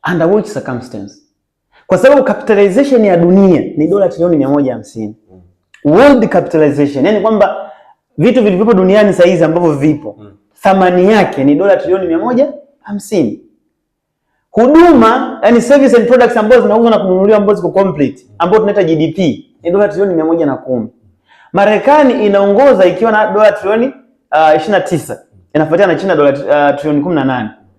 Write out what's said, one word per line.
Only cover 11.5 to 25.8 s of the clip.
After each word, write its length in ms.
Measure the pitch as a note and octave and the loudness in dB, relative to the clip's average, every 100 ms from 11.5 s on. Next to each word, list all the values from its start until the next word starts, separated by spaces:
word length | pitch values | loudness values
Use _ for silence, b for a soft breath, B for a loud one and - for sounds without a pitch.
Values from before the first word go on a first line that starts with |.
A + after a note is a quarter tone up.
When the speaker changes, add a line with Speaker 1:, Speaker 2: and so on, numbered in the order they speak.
| D3 | 0
Speaker 1:
dola 220 | G3 F3+ | 0 0
trilioni 300 | - F#3+ F3 | 0 -4 -2
mia 100 | E3 | -4
moja 360 | A3 B3 C#4+ - - _ | -2 -2 -2 -6 -20 _
hamsini. 600 | - G3+ - G3+ A#2+ - _ _ _ _ _ _ _ _ _ _ _ | -14 -14 -6 -4 -4 -6 _ _ _ _ _ _ _ _ _ _ _
Huduma, 880 | - B3 D#4 F4 C#4 A3+ B3+ - - | 0 4 6 6 4 2 0 -6 -2
yani 180 | G3+ A#3+ | 0 0
service 360 | A#3 C#4+ C4+ A#3 | 2 2 4 2
and 100 | G#3 | 2
products 300 | B3+ A#3+ A#3 | 2 2 0
ambazo 240 | G#3+ B3 | 2 2
zinauzwa 300 | - A3 A#3 | 2 0 2
na 60 | G#3+ | 0
kununuliwa 380 | F#3+ F#3 G3+ G#3+ | 0 0 2 2
ambazo 240 | G3+ G3 | 0 -2
ziko 100 | F3 | -2
complete, 520 | F#3+ G3 D3+ C#3 - _ | -2 -2 -2 -4 -4 _
Speaker 2:
Mm. 60 | - | -6
Speaker 1:
ambazo 200 | F3 G#3+ | 0 0
tunaita 240 | G3 G3+ | 0 -2
G 120 | E3+ D#3+ | -2 0
D 160 | D#3+ | -2
P, 340 | - F3 G#2 - _ | -2 -4 -4 -12 _
ni 80 | E3+ | -4
dola 160 | F#3+ G#3 | -2 -2
trilioni 280 | E3 G3+ E3+ | -2 -2 -2
mia 100 | D#3+ | -2
moja 200 | E3 D3+ | -2 -2
na 120 | B2+ | -6
kumi. 300 | C3+ B2+ G#2+ _ _ _ b b b | -6 -6 -6 _ _ _ b b b
Marekani 720 | F#3 G3+ G#3+ - D4+ C#4 A#3+ G#3 | -2 0 0 2 4 2 0 0
inaongoza 600 | G3+ G3+ G3+ C#4 G3+ F3+ | 0 0 2 2 4 2
ikiwa 260 | - A3+ | 0 -2
na 200 | G#3+ G#3+ | 0 -2
dola 200 | G3+ G#3+ | 2 2
trilioni 420 | - F#3+ A3 B3+ - _ _ _ | 0 -4 -2 -4 -8 _ _ _
ah, 240 | D3+ D#3 D3+ | 0 2 0
ishirini 220 | A3 G3 | 0 -4
na 20 | - | -2
tisa. 360 | E3 - A2+ _ _ _ | -6 -6 -16 _ _ _
Inafuatia 340 | D3+ D3 E3+ | -4 -2 0